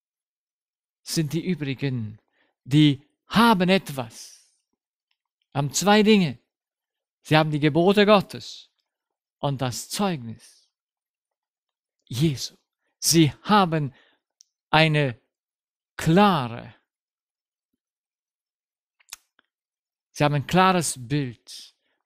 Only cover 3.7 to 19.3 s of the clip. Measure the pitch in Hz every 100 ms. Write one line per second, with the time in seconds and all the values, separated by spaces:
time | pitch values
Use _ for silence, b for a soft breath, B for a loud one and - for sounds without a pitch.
3.7 | 190 - 139 117 - - - _ _ _
4.7 | _ _ _ _ _ _ _ _ 139 143
5.7 | - 180 208 208 214 170 120 _ _ _
6.7 | _ _ _ _ _ - 156 156 151 151
7.7 | 147 175 202 202 208 - 120 - - -
8.7 | _ _ _ _ _ _ _ 143 135 131
9.7 | 117 - - 202 165 113 110 - _ _
10.7 | _ _ _ _ _ _ _ _ _ _
11.7 | _ _ _ - 113 160 123 - - _
12.7 | _ _ _ - 165 151 - - 208 185
13.7 | 160 143 b b b _ _ _ _ _
14.7 | 156 160 151 143 113 _ _ _ _ _
15.7 | _ _ - - 170 208 170 123 120 117
16.7 | - _ _ _ _ _ _ _ _ _
17.7 | _ _ _ _ _ _ _ _ _ _
18.7 | _ _ _ _ - _